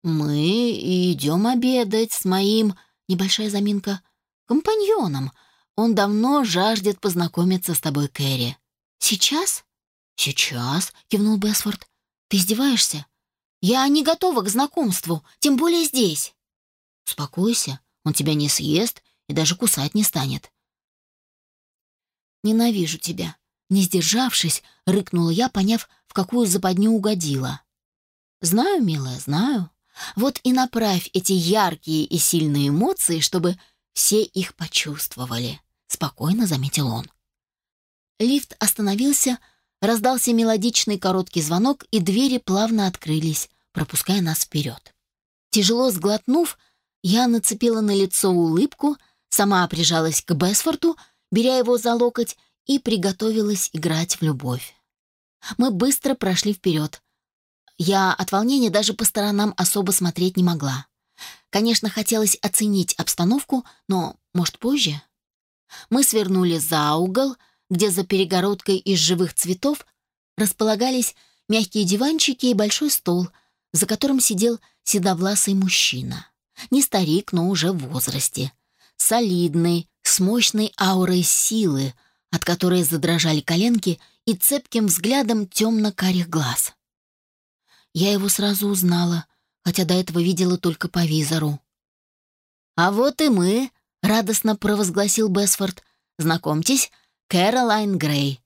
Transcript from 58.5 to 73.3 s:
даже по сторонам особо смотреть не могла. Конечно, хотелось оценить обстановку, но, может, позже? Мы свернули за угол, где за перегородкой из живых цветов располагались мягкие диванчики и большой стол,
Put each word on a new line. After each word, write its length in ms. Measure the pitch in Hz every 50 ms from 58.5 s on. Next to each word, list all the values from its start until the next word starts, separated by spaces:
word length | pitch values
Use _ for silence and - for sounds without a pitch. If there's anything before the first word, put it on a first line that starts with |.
| 277 277 247 214
даже 240 | 165 208 214 - 202
по 120 | - 226
сторонам 480 | 208 - 220 202 208 202 202 208 214 185
особо 340 | - 175 - - 208 190 185
смотреть 460 | 190 - 185 175 160 - 180 185 185
не 60 | 185 180
могла. 440 | 175 170 151 143 135 131 131 139 _ _ _ _ _ _ _ - - - - _ _
Конечно, 400 | - 196 214 233 233 214 - 214
хотелось 480 | - 220 208 - 233 220 214 202 - -
оценить 520 | - 202 - - 214 208 202 196 170 - -
обстановку, 720 | - 190 - - - 175 175 240 285 - _ 285 254 240 - - _ _
но, 280 | - 190 185 165 - - _ _ _ _
может, 240 | 180 175 - - -
позже? 420 | - 240 277 294 240 160 147 147 - _ _ _ _ _ _ _ _ _ _ _ _ _ - - - _
Мы 140 | 220 262 277
свернули 540 | - - 220 208 185 190 185 180 175 170
за 380 | 160 139 - 165 151 147 147 151
угол, 400 | 160 175 185 185 247 269 277 254 _ _ _ _ _ _ _
где 220 | 185 170 208 208
за 120 | 175 190 190
перегородкой 760 | 185 202 190 190 160 185 180 180 202 202 190 - - 196
из 220 | 185 - 196 196 175
живых 340 | 151 170 180 170 185 170 -
цветов 520 | - - 175 185 185 - 277 294 - - _ _ _ _ _ _ _ _ _ _
располагались 800 | - 214 196 - _ 220 220 214 202 233 262 262 254 233 - - _ _ _ _ _ _
мягкие 360 | _ 208 226 214 - - 214 202
диванчики 600 | 175 196 202 254 285 320 311 - - 262 _ -
и 60 | 247 240
большой 360 | 190 214 208 - - 302 294
стол, 400 | - - _ - 175 180 180 175